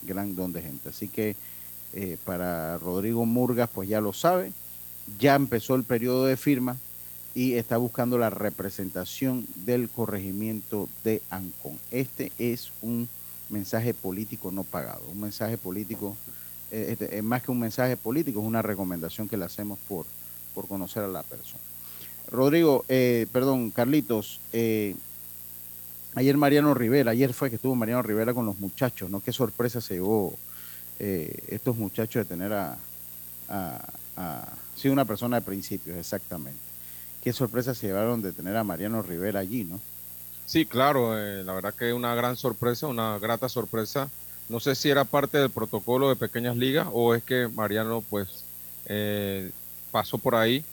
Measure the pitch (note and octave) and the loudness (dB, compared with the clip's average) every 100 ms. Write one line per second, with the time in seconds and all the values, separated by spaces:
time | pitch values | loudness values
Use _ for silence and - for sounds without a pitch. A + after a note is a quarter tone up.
0 | - F#2+ G2+ F#2 F#2 E2+ E2 C#2 - - | -4 -4 -2 -2 -2 -2 -6 -10 -10 -8
1 | G#2 - G#2+ G2+ - - - - - - | -6 -2 -2 -2 -10 -14 -14 -14 -12 -6
2 | F#2+ D#2+ - F2+ F2+ E2+ D#2+ E2+ E2+ F2+ | -6 -6 -4 -2 0 -2 -2 -4 -2 0
3 | G#2+ A#2 A#2 A#2+ B2 A#2+ A#2 - F#2+ G#2+ | 2 2 4 4 4 2 0 -2 0 2
4 | G#2+ F#2+ E3+ F#3 F#3+ - - - - - | 0 2 4 4 0 -8 -14 -14 -14 -14
5 | - G2+ C#3 C#3 C3+ A2+ - C3 A2+ A#2+ | -14 4 6 8 6 0 2 2 4 2
6 | A#2+ B2+ C3 C3 - C#3 B2+ B2+ - - | 2 4 4 4 4 2 2 -4 -10 -14
7 | - - - - B2+ A#2+ A2+ A#2 B2 - | -14 -14 -8 0 2 2 2 0 2 0
8 | A#2+ B2 A2+ G2 G#2 - F#2+ - F#2 F2+ | 2 4 2 2 -2 -2 -6 -4 -6 -4
9 | F#2 - C3+ B2+ G#2+ - G2 B2 A#2 - | -6 -2 0 0 -4 -6 0 0 0 -2
10 | G#2 G2 F#2+ F#2+ A2 A2 - G#2 F#2+ - | -2 -2 -2 -2 -2 -4 -4 -4 -4 -2
11 | A2+ A2 - F#2+ F#2 - C#2+ D2+ - B2 | 0 0 0 -8 -8 -10 -12 -12 -6 -4
12 | C3 - C3 - A#2+ A#2+ - - A2+ A#2 | -4 -4 -8 -2 -2 -2 -6 -8 -4 -2
13 | A#2+ - - - - G#2 G2 A2 A#2+ A2 | -4 -8 -14 -14 -6 -6 -2 0 0 0
14 | F#2+ F#2+ G#2+ B2 F#2+ F#2+ F#2 - A#1+ G1+ | -4 -4 -6 -6 -6 -4 -4 -6 -6 -8
15 | B1+ F#2+ G#2 - A2 A2+ F#2+ F#2+ G#2 G#2 | -10 -8 -8 -4 -2 -2 -4 -6 -4 -6
16 | G#2 G#2 - - - - - A2 F#2 A2+ | -6 -8 -14 -14 -14 -16 -8 -4 -2 -2
17 | G#2+ G2+ G#2+ B2 - B2 A2+ A2 B2+ B2 | -2 -2 0 0 0 0 0 2 2 2
18 | A2 C3+ D3+ G#2 G#2+ A2+ G#2+ G2 F#2+ E2+ | 0 0 0 0 0 2 2 0 -2 -2
19 | E2 - G#2 G#2+ E2+ - G#2 G2 - F#2+ | -4 -6 -4 -2 -4 -6 -8 -8 -6 -6
20 | D2+ - - - - - F2 G2 F#2 - | -6 -12 -14 -14 -12 -10 -6 -6 -4 -4
21 | G2+ F2 - - - - - - - - | -4 -4 -8 -14 -14 -14 -14 -14 -12 -14
22 | - - - A#2+ C3+ E3 E3 C3 - C3 | -14 -14 -4 4 6 8 8 6 6 4
23 | B2 A#2+ A2 B2+ C3+ C3 A2+ A2 A#2+ D3+ | 6 6 4 4 4 4 2 2 4 4
24 | A#2 A2+ G2 - - A#2 A#2 A2 G#2 F2+ | 4 0 0 -10 -4 2 4 4 2 -4
25 | - - - - - - - - - - | -12 -14 -14 -14 -14 -14 -16 -16 -16 -14
26 | - A#2 C3 C#3 C#3+ D3 D3 C#3 A#2 C#3 | -6 4 6 8 8 8 8 6 6 6
27 | A#2 A#2 C3+ B2 C3+ A2+ C3 B2 A2 B2 | 6 6 4 4 -2 0 2 2 2 2
28 | A2 G#2 A2+ B2 A2 F#2+ G2 - B2+ - | 2 2 2 2 0 0 -4 0 0 0
29 | F2+ F#2+ - - A#2 - A#2+ A#2+ - F2+ | -4 -4 -4 0 0 2 0 0 -4 0
30 | F#2+ A2 F2+ D2 - - - - - - | 2 4 2 -4 -14 -16 -14 -14 -14 -6
31 | G2+ F#2 D2+ - - G#2+ - A#2 G2+ - | -2 -2 -2 -8 -6 -2 -2 0 -2 -2
32 | A2 B2+ G2+ F2 G2 G#2 E2 B1+ - - | 0 0 -2 -2 -2 -2 -2 -6 -12 -14
33 | - - - - - G2 F2 A#1+ - - | -14 -14 -14 -14 -8 -6 -4 -8 -12 -14
34 | - - F2+ B1+ G1+ - - - C3+ C#3 | -14 -8 -6 -6 -10 -12 -14 -2 2 4
35 | A#2+ G2+ A#2+ A#2+ G2 G2 F#2+ G2 - F2 | 2 0 0 0 0 -6 -4 -8 -6 -8
36 | E2 G2+ - F2 C2+ C#2 - - - - | -4 -6 -6 -10 -10 -12 -14 -14 -14 -16
37 | - - - A#2+ B2 A2+ B2+ A#2+ G#2 F#2+ | -16 -4 -2 0 0 2 0 -2 0 2
38 | A2+ A#2+ F#2+ E2 E2 G#2+ G2+ E2 G#2 A2+ | 2 2 -2 -4 -2 0 0 -2 -2 -2
39 | F#2 E2+ G2 G2 F#2+ B2 F2+ F#2 - - | -2 -2 0 0 -2 -2 -4 -8 -12 -14
40 | - - - - - D#3+ D#3 A#2 C#3 C#3 | -16 -16 -16 -14 0 2 2 4 6 6
41 | A#2 A2 G#2 G2 F#2+ F#2 F#2+ - A#2+ A#2+ | 4 2 -2 -4 -4 -2 -4 -2 0 2
42 | B2 A#2+ B2 A#2+ B2+ A2 A#2+ A#2+ D#3 A#2+ | 2 2 2 2 -2 2 0 0 -2 0
43 | A2+ G#2 A2 A2+ B2+ - G#2 A2+ G#2+ C#3+ | 0 0 0 0 0 -2 -2 -2 0 -2
44 | C#3 - - - - A#2 C#3+ C3 D3+ C#3 | -4 -8 -16 -16 -6 -2 0 2 4 4
45 | C3 C#3+ C#3 D3+ C3+ A2+ A2 G#2+ F#2+ B2+ | 6 4 4 4 4 2 -2 -2 2 4
46 | C#3 B2 A2+ A#2+ A#2+ A#2+ C3 C#3+ E3 A#2 | 6 4 0 -2 0 2 2 2 2 4
47 | A#2 A#2 - B2+ A#2+ A2 G#2+ G#2 A2 A2+ | 6 6 4 2 2 0 0 2 2 -2
48 | G#2+ G#2+ F#2+ - - - - - - G#2 | 0 -2 -2 -8 -14 -14 -14 -14 -4 -2
49 | G#2 G#2 G2+ F#2+ F#2 - - - - A2+ | 0 0 0 -2 -6 -10 -14 -14 -2 0
50 | G#2 A2 C3+ A#2 A2+ C3 D#3+ | 2 0 6 8 8 6 0